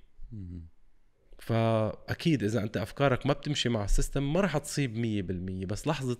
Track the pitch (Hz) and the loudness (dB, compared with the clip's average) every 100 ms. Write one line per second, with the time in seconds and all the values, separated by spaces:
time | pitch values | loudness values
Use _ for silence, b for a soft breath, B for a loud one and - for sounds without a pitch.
0 | - - - 113 90 87 82 - - - | -20 -14 -12 -10 -10 -12 -14 -18 -20 -20
1 | - _ _ - - 113 113 113 107 - | -20 _ _ -18 -2 2 4 2 0 -4
2 | - - 170 139 101 113 107 - - - | -8 -2 2 2 2 0 0 -4 -6 0
3 | 139 120 131 143 151 143 123 117 104 - | 2 4 2 0 0 0 2 0 4 4
4 | - 143 139 160 196 143 - - 135 110 | 4 0 0 2 2 0 -2 -2 -2 0
5 | 117 104 92 92 92 92 92 104 139 156 | 0 0 -2 -4 -4 -4 -4 -4 -2 -2
6 | 131 120 | -2 -2